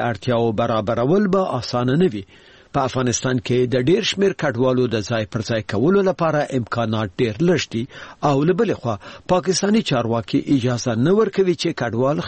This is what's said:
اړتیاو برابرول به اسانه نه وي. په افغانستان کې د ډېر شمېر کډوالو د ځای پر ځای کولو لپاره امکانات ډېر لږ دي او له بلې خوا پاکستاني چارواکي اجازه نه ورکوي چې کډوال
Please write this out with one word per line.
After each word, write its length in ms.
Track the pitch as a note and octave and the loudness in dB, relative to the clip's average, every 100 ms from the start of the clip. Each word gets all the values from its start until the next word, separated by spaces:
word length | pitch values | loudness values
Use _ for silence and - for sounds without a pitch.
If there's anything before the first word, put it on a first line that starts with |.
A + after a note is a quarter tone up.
| A#2 | 0
اړتیاو 500 | A2+ - A#2 A#2 A2 | -2 0 2 2 0
برابرول 680 | A#2 A2 G#2 A#2 B2+ F#3+ G3+ F#3+ | 0 0 0 0 2 2 2 0
به 220 | F#3 B2+ | 0 -4
اسانه 400 | - B2 B2 C#3+ | -4 -2 0 2
نه 40 | F#3 | 2
وي. 100 | G#2 - - - - - | 0 -10 -18 -20 -20 -6
په 60 | C#3+ C3 | -2 -2
افغانستان 520 | C3 B2 A2 C3 B2+ - | 0 0 0 0 -2 0
کې 220 | B2 B2 | 0 2
د 120 | B2+ B2+ | 2 2
ډېر 180 | G3+ F#3+ | 2 0
شمېر 220 | F#3+ G3 - | 0 0 0
کډوالو 440 | D3+ A#2 B2+ B2+ B2 | -2 0 0 2 0
د 100 | A2 G2+ | 0 -2
ځای 200 | A#2 G#2+ A2 | -2 -2 -4
پر 100 | - | -2
ځای 120 | A2+ - | -4 -2
کولو 280 | G2+ C#3+ G3 F#3+ | 0 2 4 2
لپاره 340 | - E3 D3 C3+ C3+ | 0 0 0 0 -2
امکانات 540 | A2 A#2 A2+ A2 A2 - | -4 -2 -2 -2 -4 -2
ډېر 160 | A#2+ G#2 F3 | -2 2 2
لږ 120 | D#3+ - A2+ | 2 0 -6
دي 80 | A2+ - - - D3 | -8 -10 -20 -4 0
او 40 | C#3 D3+ | 2 2
له 60 | |
بلې 220 | F3+ G#3+ A#2+ | 2 0 -2
خوا 140 | A#2+ G#2 - - - | -4 -6 -10 -18 -2
پاکستاني 500 | F3+ F3+ F3 G3+ A3 - | 0 0 -2 0 0 0
چارواکي 500 | B2+ A2+ A#2 - C#3+ D3 C#3+ | -2 0 -2 0 -2 0 0
اجازه 400 | B2+ A#2+ B2+ A2 | 0 -2 -2 0
نه 120 | C#3+ G3+ | 2 4
ورکوي 360 | G#3 G3 F#3+ E3 | 2 2 0 0
چې 220 | E3+ - | -2 -2
کډوال 420 | A#2+ A2+ C3 E3 | -2 0 0 0